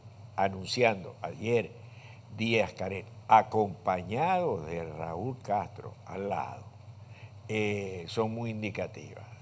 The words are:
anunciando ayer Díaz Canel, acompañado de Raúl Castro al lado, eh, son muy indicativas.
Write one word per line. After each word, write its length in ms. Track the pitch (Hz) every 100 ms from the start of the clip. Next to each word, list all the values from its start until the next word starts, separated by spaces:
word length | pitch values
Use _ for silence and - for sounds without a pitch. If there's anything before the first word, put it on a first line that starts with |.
| - - - -
anunciando 800 | 98 95 90 - 117 101 87 -
ayer 500 | 85 78 110 120 95 - - - - - - -
Díaz 340 | 113 113 95
Canel, 320 | - 95 95 - - -
acompañado 1300 | 110 107 110 104 87 - 92 87 113 165 185 170 98
de 220 | 76 85
Raúl 520 | 80 78 82 82 117 127
Castro 500 | 104 101 95 - - - -
al 240 | 92 101
lado, 340 | 87 64 65 - - - - - - - - -
eh, 560 | 107 104 104 98 92 85
son 260 | - 110
muy 180 | 113 117
indicativas. 760 | 107 107 98 92 - 76 - - -